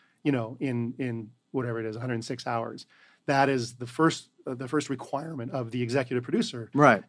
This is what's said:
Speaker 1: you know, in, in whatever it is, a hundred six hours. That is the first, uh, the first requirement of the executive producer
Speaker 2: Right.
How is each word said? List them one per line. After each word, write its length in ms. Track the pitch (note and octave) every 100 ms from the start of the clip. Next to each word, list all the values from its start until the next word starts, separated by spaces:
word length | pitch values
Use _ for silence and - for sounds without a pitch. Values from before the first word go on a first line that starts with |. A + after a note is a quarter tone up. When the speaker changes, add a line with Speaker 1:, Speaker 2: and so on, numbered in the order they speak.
| _ _
Speaker 1:
you 80 | D3+
know, 240 | B2+ A2 C3
in, 340 | C#3 A#2+ A#2 C3
in 300 | B2+ A#2 G#2+ - _
whatever 280 | C3+ A#2+ A2+
it 60 | A2
is, 100 | A2
a 40 |
hundred 200 | B2+ A#2 A2+
six 200 | A#2+ B2+
hours. 400 | A#2 A2+ B2 - _ - _ -
That 220 | C#3 C#3
is 280 | C3+ A#2 -
the 120 | B2
first, 400 | - D#3+ - - _ C#3+
uh, 80 | B2+
the 120 | C3
first 220 | D3+ -
requirement 600 | B2+ - C#3 E3 D3 A#2
of 200 | C3+ A2+
the 100 | B2
executive 420 | A#2 C3+ B2+ B2 A#2+
producer 440 | G#3 - B2 A2
Speaker 2:
Right. 300 | C#3 C#3+ G2+